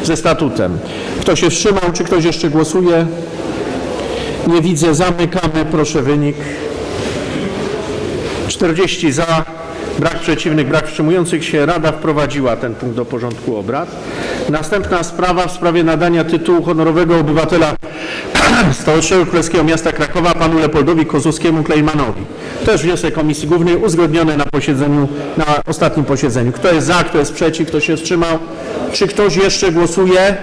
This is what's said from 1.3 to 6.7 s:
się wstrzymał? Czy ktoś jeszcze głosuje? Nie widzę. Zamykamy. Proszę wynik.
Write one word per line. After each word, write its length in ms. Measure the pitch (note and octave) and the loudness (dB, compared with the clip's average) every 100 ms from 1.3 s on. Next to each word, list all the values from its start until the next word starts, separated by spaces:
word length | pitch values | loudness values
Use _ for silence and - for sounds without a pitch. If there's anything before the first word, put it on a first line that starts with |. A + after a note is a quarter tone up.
| D#3 | 2
się 140 | F3 | 2
wstrzymał? 420 | - A3 G3 F3+ | 2 0 2 0
Czy 100 | E3+ | -2
ktoś 220 | F3 F#3 E3 | 0 2 0
jeszcze 240 | D#3 E3 | 0 0
głosuje? 560 | D3+ D#3 F#3 F3 E3 E3 - - - - - - - - - - - - - D3 | 2 2 2 4 4 0 -4 -8 -8 -8 -6 -6 -6 -6 -6 -6 -6 -6 -4 2
Nie 140 | E3+ | 2
widzę. 340 | E3 E3 E3 D3 | 2 2 2 2
Zamykamy. 720 | F#3 F3 E3+ F#3 E3 D#3 D#3 | 0 0 0 0 -2 -2 0
Proszę 300 | E3 D3 D#3+ | 0 0 0
wynik. 340 | C3+ D3 D3 C#3+ - - - | 2 2 0 -2 -8 -8 -6